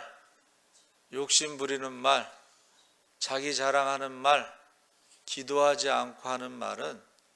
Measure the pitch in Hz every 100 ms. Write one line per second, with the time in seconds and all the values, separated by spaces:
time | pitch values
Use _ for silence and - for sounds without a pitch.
0 | - - _ _ _ _ _ _ _ _
1 | _ 131 139 - 151 143 135 135 135 127
2 | 131 135 113 - _ _ _ _ _ _
3 | _ - - 135 143 131 135 139 135 139
4 | 135 131 135 143 120 - _ _ _ _
5 | _ _ - - 131 143 143 139 139 123
6 | 123 - 127 127 127 127 107 104 147 113
7 | _ _ _